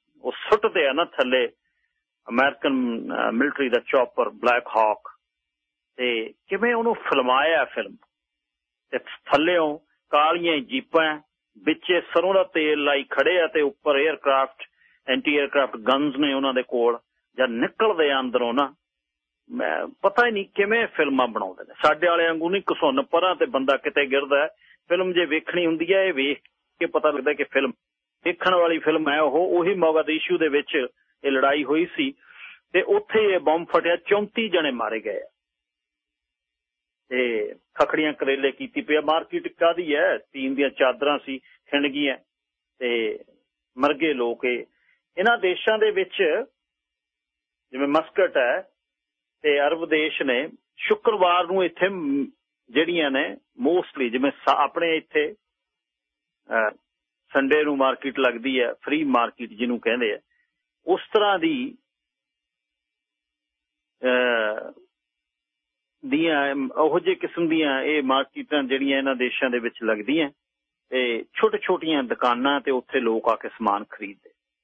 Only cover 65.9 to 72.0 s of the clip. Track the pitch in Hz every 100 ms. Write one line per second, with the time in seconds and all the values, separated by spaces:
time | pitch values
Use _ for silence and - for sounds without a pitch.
65.9 | _ 135 147 165 147 139 139 131 147 156
66.9 | 175 170 175 165 170 165 160 147 135 139
67.9 | 151 131 135 135 147 127 147 127 135 139
68.9 | 135 135 123 123 - 131 120 117 - 110
69.9 | 107 104 160 143 - _ _ _ _ _
70.9 | 127 123 113 - - 220 208 - 175 160
71.9 | 147